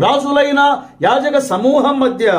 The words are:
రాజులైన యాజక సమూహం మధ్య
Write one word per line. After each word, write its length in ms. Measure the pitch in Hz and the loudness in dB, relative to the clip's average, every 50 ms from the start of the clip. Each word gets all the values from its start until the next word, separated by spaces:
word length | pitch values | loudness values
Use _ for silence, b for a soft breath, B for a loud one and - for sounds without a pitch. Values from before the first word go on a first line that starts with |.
| 165 | 0
రాజులైన 560 | 214 277 285 277 285 285 285 277 285 285 285 285 285 277 269 B B B - - | 0 0 0 -2 0 0 0 2 2 2 2 2 2 0 -2 B B B -4 -2
యాజక 300 | - 262 277 277 294 285 277 262 - | 0 0 0 0 0 -2 -2 -2 -2
సమూహం 460 | 185 190 220 262 294 294 247 277 285 269 262 | -4 -2 0 2 2 2 2 0 0 0 -2
మధ్య 220 | 247 240 190 226 208 185 | -2 -2 -2 0 0 0